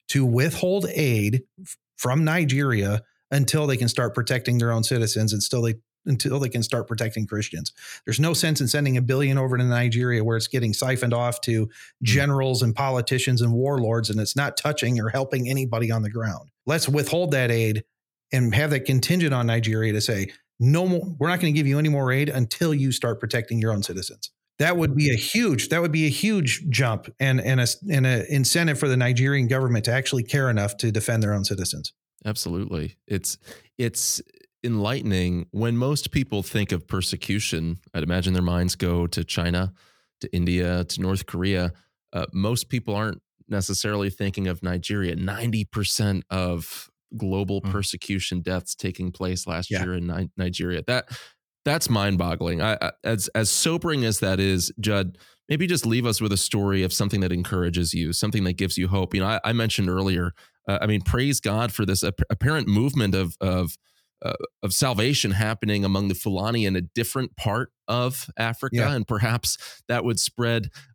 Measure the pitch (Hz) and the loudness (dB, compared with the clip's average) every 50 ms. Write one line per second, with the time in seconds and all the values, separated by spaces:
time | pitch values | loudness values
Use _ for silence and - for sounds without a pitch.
0 | _ - - 139 135 123 117 123 135 165 165 - - 180 190 202 175 - - - | _ -2 0 2 4 4 4 4 4 2 2 0 0 0 2 0 0 -2 0 0
1 | 151 135 120 110 101 104 110 131 - _ _ - 190 - - - _ _ _ - | 2 2 2 2 2 2 2 0 -2 _ _ -20 -16 -16 -16 -18 _ _ _ -4
2 | - 123 127 151 160 156 160 180 165 139 127 139 143 135 120 104 98 98 104 110 | -2 0 2 2 2 2 2 2 2 2 2 2 2 2 2 2 2 2 0 0
3 | - _ _ _ _ - 139 143 135 120 - 156 151 143 135 117 120 117 - - | -2 _ _ _ _ 0 2 2 2 4 2 2 2 2 2 2 2 0 0 0
4 | 123 117 - - 117 - 131 123 117 - 123 120 117 120 117 113 110 - 131 120 | 0 0 0 -2 0 0 0 0 2 2 2 4 4 2 2 2 2 2 2 2
5 | 113 107 - 110 110 107 110 104 - - - 123 117 117 110 113 - _ _ _ | 2 2 2 2 2 2 2 0 -2 0 0 0 2 0 0 -2 -6 _ _ _
6 | - - 139 113 - 139 - 143 139 123 - 123 110 - - 117 110 - 117 107 | -2 0 0 0 0 0 0 0 -2 -2 -2 -2 -2 0 -2 -2 -2 -2 -4 -4
7 | 117 110 110 113 107 - - 104 101 - - - - - - - - - - - | -4 -4 -2 -4 -4 -4 -2 -4 -4 -4 -6 -8 -8 -10 -10 -14 -18 -18 -18 -10
8 | - - 110 120 143 170 170 - - 160 156 - 139 120 127 147 143 135 127 127 | -6 -2 0 2 2 2 2 2 0 2 2 2 2 2 2 2 2 2 2 2
9 | 127 120 131 135 143 135 135 135 131 131 127 123 123 123 120 120 120 123 113 120 | 2 2 2 2 2 2 2 2 2 0 2 2 2 2 2 2 2 2 2 2
10 | 123 123 120 113 107 117 113 113 113 - - 127 117 110 101 - 135 127 131 123 | 2 2 2 2 2 2 0 0 0 -2 -2 0 0 0 0 0 0 0 0 0
11 | 123 120 120 120 120 123 117 - - - 117 110 110 110 - - - - - - | 0 0 0 0 0 0 -2 -2 -2 0 0 0 0 -2 -4 -10 -20 -20 -10 -2
12 | 131 110 107 139 139 143 139 135 135 131 131 127 131 117 113 - 139 135 131 127 | 2 4 4 4 4 4 2 2 2 2 2 2 2 2 2 2 0 0 0 0
13 | 120 - 131 127 - 135 127 117 120 117 117 117 127 139 143 131 120 110 113 117 | 0 0 0 0 2 2 2 4 4 4 2 2 2 2 2 2 2 2 0 0
14 | 110 107 104 107 107 - - 139 143 139 - - - 147 151 151 - - 123 117 | 0 -2 -2 -2 -2 -2 -2 -2 -2 -2 -2 -2 -2 -2 -2 0 0 0 2 0
15 | 110 113 104 135 135 135 - 131 123 123 135 135 135 120 113 113 117 113 117 113 | 0 0 -2 -2 -2 -2 -2 -2 -2 0 -2 -2 -2 -2 -2 0 0 0 0 0
16 | 107 104 104 117 113 110 90 - - - _ _ - 127 151 165 - - 139 151 | 0 -2 -2 -4 -4 -4 -4 -6 -10 -18 _ _ -4 0 0 0 2 2 2 2
17 | 143 - 160 170 180 165 139 135 127 120 117 117 113 110 107 107 - _ _ _ | 2 2 0 0 2 2 2 2 2 2 2 2 2 2 0 0 -4 _ _ _
18 | _ _ _ _ _ _ - 131 123 117 101 117 151 156 147 131 - - 135 127 | _ _ _ _ _ _ 0 0 2 2 2 2 2 2 2 0 0 2 2 2
19 | - - 175 185 170 151 135 123 120 117 113 117 110 110 110 110 110 110 104 107 | 2 2 2 2 2 2 2 2 2 2 2 2 2 2 0 2 2 2 0 0
20 | 104 - 113 98 98 - - - _ _ _ - 120 127 147 165 185 185 180 170 | 0 0 0 -2 -2 -6 -8 -14 _ _ _ 2 4 4 4 4 4 2 2 0
21 | 175 196 165 139 135 165 180 175 180 160 147 156 151 135 139 147 151 156 147 143 | 0 -4 -4 -2 0 0 2 2 2 2 2 4 4 2 2 2 2 2 2 2
22 | 135 127 127 135 147 147 135 131 120 113 - - 170 165 156 147 135 135 120 - | 2 2 2 2 0 0 0 0 -2 -2 -2 0 0 0 2 2 2 0 0 0
23 | - 120 110 101 - 110 - 120 113 - 117 113 110 113 110 101 98 - 90 92 | 0 -2 -2 -2 -4 -2 -2 -2 -2 -2 -2 0 0 2 0 0 -2 -4 -6 -8
24 | 90 - - - - - _ _ _ _ _ - 147 165 180 175 165 151 131 147 | -8 -10 -12 -12 -16 -16 _ _ _ _ _ 0 0 2 2 2 2 2 2 2
25 | 147 143 123 107 - - - 220 240 214 147 113 - - - 170 170 175 151 160 | 2 4 2 2 0 0 0 2 2 2 2 0 0 0 0 0 0 2 2 2
26 | 156 151 135 - - 214 220 196 160 127 - - - 156 120 110 135 120 110 101 | 2 0 0 0 0 0 2 2 2 0 -2 -2 -2 -2 0 2 2 2 0 -2
27 | - - - - 135 135 131 127 90 110 131 131 120 113 - - - 202 160 139 | -4 -8 -6 -2 0 2 2 2 2 2 2 2 2 2 0 -4 -4 0 2 2
28 | 131 131 127 113 - - 147 139 131 - - 170 170 160 147 127 156 143 127 127 | 4 4 2 2 0 0 0 2 2 4 4 2 2 2 2 2 2 2 2 4
29 | 123 123 127 120 135 135 143 139 127 113 131 131 135 123 120 107 - - 117 131 | 4 2 4 4 2 4 2 2 2 2 2 2 2 2 2 2 2 2 0 0
30 | 131 - - 127 110 - - 143 135 131 117 104 101 101 - - - 113 101 110 | 0 0 0 -2 0 0 0 2 2 2 2 2 2 0 -2 -2 -2 0 0 0
31 | 107 - 117 113 107 104 104 101 95 - 104 92 90 - - - 143 - - _ | 0 0 0 0 2 2 0 0 0 -2 -2 -4 -4 -6 -6 -6 -10 -12 -14 _
32 | _ _ _ _ - - - - - 87 87 90 98 - 90 80 76 - - _ | _ _ _ _ -6 -6 -4 -4 -4 -4 -4 -4 -4 -4 -4 -6 -6 -6 -10 _
33 | _ - 104 95 - - - - _ - - - - _ _ - 123 117 - - | _ -6 -6 -4 -4 -6 -8 -8 _ -20 -20 -20 -20 _ _ -4 -4 -4 -2 -2
34 | - - - - - _ _ - - _ _ _ - 120 117 107 101 107 123 - | -4 -2 -4 -4 -6 _ _ -20 -20 _ _ _ -4 -2 0 0 0 0 -2 -2
35 | - 107 98 92 90 90 90 87 85 - - 98 113 117 117 120 127 135 151 147 | 0 0 0 2 2 2 0 -2 -4 -4 -4 -2 0 0 0 0 0 0 0 -2
36 | - - - 147 131 - - 101 95 - - 113 104 98 95 85 - - - 95 | -2 -2 -2 -2 -2 -2 -2 -4 -4 -2 -2 -2 0 0 -2 -4 -4 -2 -4 -2
37 | 92 - - 87 - - 95 104 110 - - 82 80 82 85 87 _ _ - 85 | -2 -2 -4 -6 -4 -2 -2 -2 -2 -2 -2 -2 -2 -2 -4 -6 _ _ -6 -4
38 | 76 80 87 92 87 92 92 90 90 87 87 87 87 90 - - 95 90 87 87 | -2 0 0 0 2 2 2 2 2 2 2 2 0 0 -2 -2 -2 0 0 0
39 | 87 85 - - 82 - - - 85 87 87 87 92 92 - _ _ _ _ _ | 0 0 -2 -4 -6 -4 -4 -2 -2 0 0 0 0 -2 -4 _ _ _ _ _
40 | _ _ _ - - - - 87 85 87 87 90 90 87 90 90 90 - - - | _ _ _ -14 -10 -6 -2 -2 0 2 2 2 2 2 0 0 -2 -2 -4 -4
41 | 92 92 95 95 - - - 87 92 98 98 90 90 87 87 - _ _ _ _ | -2 -2 -2 -2 -4 -6 -6 -2 0 0 0 0 0 -2 -4 -6 _ _ _ _
42 | _ _ - 90 76 - - 92 98 107 120 120 - - - 123 - - 104 101 | _ _ -8 -8 -6 -4 -2 -2 0 0 0 -2 -4 -4 -4 -4 -4 -2 -4 -2
43 | 107 107 95 - - _ _ _ _ - 104 101 92 - 98 - - 107 104 101 | -2 -4 -4 -8 -12 _ _ _ _ -6 -4 -2 -2 -2 -2 -2 -2 -2 -2 -2
44 | 98 98 95 - 104 98 95 101 95 92 90 85 - 90 90 90 85 - 107 104 | -2 -2 -4 -4 -4 -4 -4 -4 -4 -4 -4 -4 -4 -4 -4 -4 -4 -4 -4 -2
45 | 95 87 82 82 87 92 104 104 117 120 107 110 104 - - 107 101 - - - | -2 -2 -2 -2 -4 -4 -4 -4 -4 -2 -2 -2 -4 -4 -4 -4 -4 -2 -2 0
46 | 107 104 98 90 - - 92 95 92 90 87 82 80 - - - - - _ _ | 0 0 0 -2 -4 -4 -4 -2 -2 -2 -2 -4 -6 -8 -12 -16 -18 -18 _ _
47 | _ _ - 117 107 95 92 95 101 92 101 98 90 98 95 101 95 - - 90 | _ _ -10 -6 -4 -2 0 0 0 0 -2 -2 -2 -2 -2 -2 -2 -4 -6 -8
48 | - - 101 95 - - 90 90 85 92 92 90 87 - - - - 95 90 - | -6 -4 -4 -4 -2 -4 -4 -4 -2 -2 -4 -4 -4 -6 -8 -6 -6 -6 -6 -6
49 | 92 90 87 - 95 92 92 87 - 92 85 82 90 - 101 92 90 92 90 90 | -6 -8 -6 -4 -4 -4 -4 -4 -4 -6 -6 -6 -4 -4 -4 -4 -2 -2 -4 -4
50 | 87 87 82 87 92 - - - 92 90 87 - 90 90 90 82 78 - 123 127 | -4 -4 -2 -4 -4 -6 -4 -4 -4 -4 -4 -4 -4 -2 -2 -4 -2 -2 -2 -2
51 | - - 123 - - - _ _ _ _ _ _ - 143 147 165 - - 120 104 | -2 -6 -12 -18 -18 -20 _ _ _ _ _ _ -2 0 0 0 0 2 2 2
52 | 98 101 98 87 87 87 85 85 92 85 87 82 85 110 107 - - - - _ | 2 2 2 0 0 0 -2 -2 -2 -2 -2 0 0 0 0 -2 -4 -6 -6 _
53 | - - 113 107 92 - - 110 110 104 - - - 165 165 170 165 170 156 139 | -4 -4 -2 -2 -2 -2 -2 0 0 0 0 0 0 0 0 0 0 0 0 0
54 | 123 113 104 - - 95 95 95 98 98 95 90 87 - - - 110 110 104 98 | 0 0 0 0 0 0 2 2 2 2 2 2 0 -2 -4 -4 -2 0 2 2
55 | 95 90 90 - - - _ _ _ - 151 147 185 175 180 147 - 117 117 123 | 0 -2 -6 -10 -18 -20 _ _ _ -4 -2 0 0 0 0 0 0 2 2 2
56 | 120 120 104 - 113 107 98 95 - - - 104 101 101 98 95 92 90 - - | 2 0 0 0 0 0 0 0 0 0 0 0 2 2 2 2 2 0 0 0
57 | 104 98 110 101 95 90 90 87 90 - - 92 87 87 85 90 87 80 - 87 | -2 0 0 0 0 0 0 -2 -2 -2 0 0 0 0 0 0 0 0 0 -2
58 | 82 78 85 - - 104 - 110 95 92 90 90 101 92 - - 90 92 95 98 | -2 -2 -2 -2 -2 -2 0 0 0 0 -2 -2 -2 -2 -2 -2 -2 0 0 0
59 | 92 85 - 98 92 98 110 107 - 110 113 117 113 110 - - 101 90 90 92 | 0 0 0 0 0 0 0 -2 -2 0 0 0 0 0 0 0 0 0 0 0
60 | 95 98 92 85 87 87 - _ - - _ _ _ - 98 - - 107 107 104 | 0 0 0 0 0 -2 -4 _ -14 -20 _ _ _ -4 -2 0 0 0 0 0
61 | 87 - - 123 131 143 139 - - 107 101 110 117 117 - - 107 90 98 92 | 0 0 0 0 2 0 0 0 0 0 0 0 0 -2 -2 0 0 0 0 0
62 | - 85 82 - - - - - - 139 156 156 127 - 101 107 120 143 135 143 | 0 -2 -4 -4 -6 -6 -4 -2 0 0 0 0 0 2 2 2 2 2 2 0
63 | 110 98 92 95 95 85 - - - 95 90 92 90 80 - - _ _ _ _ | 2 2 2 2 0 -2 -4 -4 -2 0 0 0 0 -2 -4 -10 _ _ _ _
64 | _ _ _ - - - - - - - _ _ - 98 92 - 147 131 123 98 | _ _ _ -10 -8 -8 -8 -8 -10 -12 _ _ -6 -4 -2 0 0 0 0 0
65 | 113 131 147 - - 104 95 95 107 107 110 - - 104 104 101 98 95 98 98 | 2 2 2 0 0 0 0 0 0 0 -2 -2 -2 0 0 0 2 2 0 0
66 | 101 98 92 - - 110 95 90 98 110 117 117 107 98 95 90 87 85 - - | 0 0 -2 -2 -2 -4 -2 -2 -2 -2 0 0 0 0 0 -2 -2 -4 -4 -4
67 | 117 - - 131 131 - _ - - 110 101 117 139 - _ _ _ - 110 120 | -4 -2 -2 -4 -6 -6 _ -4 -2 -2 0 -2 -2 -6 _ _ _ -2 -2 0
68 | 123 127 135 - - - - - 113 113 117 - - 131 113 120 127 139 143 123 | 0 0 -2 -6 -10 -10 -6 -4 -2 -2 -2 -4 -6 -4 0 0 0 2 0 0
69 | 104 - 117 104 104 113 113 117 - - - - - - - - - - 120 120 | -2 -2 0 0 2 2 0 0 -2 -4 -6 -6 -8 -14 -18 -12 -6 -2 -2 0
70 | - 120 113 92 - - - - 120 117 117 113 101 - - - - - _ | 0 0 0 0 -2 -4 -2 -2 0 0 0 0 -2 -4 -8 -14 -20 -18 _